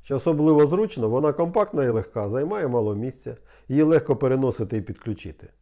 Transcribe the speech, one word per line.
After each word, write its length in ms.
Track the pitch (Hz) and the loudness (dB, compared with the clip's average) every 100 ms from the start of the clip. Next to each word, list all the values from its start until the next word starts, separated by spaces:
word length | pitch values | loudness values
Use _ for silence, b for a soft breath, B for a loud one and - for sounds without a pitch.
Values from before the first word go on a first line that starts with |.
Що 140 | - 135 | -6 -2
особливо 500 | 170 151 156 151 147 | 0 2 6 6 6
зручно, 420 | 180 220 - 110 | 2 -2 -2 -2
вона 240 | 123 151 | 0 0
компактна 520 | 143 170 214 202 143 | 0 0 0 0 0
і 40 | 127 | 0
легка, 400 | 113 - 113 104 | 0 -4 -6 -4
займає 400 | 123 156 208 147 | -4 -4 -4 -2
мало 260 | 120 107 | -2 -2
місця, 420 | 104 127 - - 120 b b - | -4 -6 -10 -14 -16 b b -2
її 140 | 139 | 2
легко 340 | 156 160 156 123 | 4 4 2 0
переносити 600 | 131 131 131 117 104 110 | 2 2 0 -2 -4 -6
і 40 | |
підключити. 680 | 92 95 113 98 - - 90 _ | -6 -10 -8 -8 -12 -16 -20 _